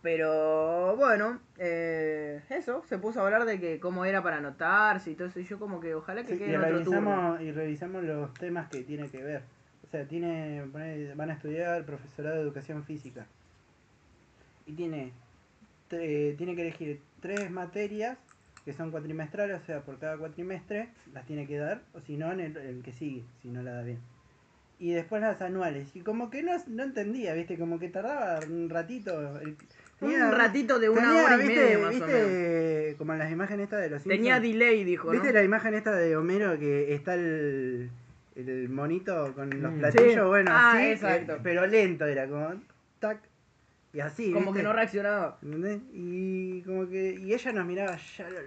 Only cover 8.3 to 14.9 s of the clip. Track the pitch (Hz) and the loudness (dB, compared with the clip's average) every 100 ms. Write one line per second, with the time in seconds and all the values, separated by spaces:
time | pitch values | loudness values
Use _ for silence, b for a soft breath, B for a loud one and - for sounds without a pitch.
8.3 | - 180 175 151 139 123 147 143 135 139 | -8 -6 -6 -6 -10 -10 -10 -10 -10 -10
9.3 | 143 123 _ _ _ - 160 139 165 170 | -10 -12 _ _ _ -12 -10 -8 -6 -4
10.3 | 165 156 147 139 147 160 156 143 147 156 | -4 -6 -8 -10 -12 -10 -10 -10 -8 -8
11.3 | 151 156 156 175 170 151 143 - - 151 | -6 -6 -4 -2 -2 -4 -12 -14 -10 -4
12.3 | 160 151 143 139 151 147 151 135 117 104 | -2 -4 -6 -10 -10 -10 -12 -12 -18 -20
13.3 | _ _ _ _ _ _ _ _ _ _ | _ _ _ _ _ _ _ _ _ _
14.3 | _ _ _ - 151 170 | _ _ _ -16 -8 -6